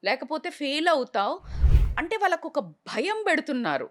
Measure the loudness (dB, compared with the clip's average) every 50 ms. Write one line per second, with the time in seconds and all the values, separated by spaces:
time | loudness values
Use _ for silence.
0 | 0 -2 -2 -2 -4 -6 -8 -6 -6 -8 -8 -6 -6 -4 -2 0 2 2 2 2
1 | 0 -2 _ -2 -2 -2 -4 -6 -10 -12 -4 2 4 6 6 6 6 4 0 -4
2 | -4 -4 -2 0 2 0 0 0 -4 -4 -4 -4 -6 -6 -14 _ _ -8 -4 -4
3 | -2 -2 -2 -2 0 0 0 0 0 -2 -4 -2 -2 0 0 0 0 -2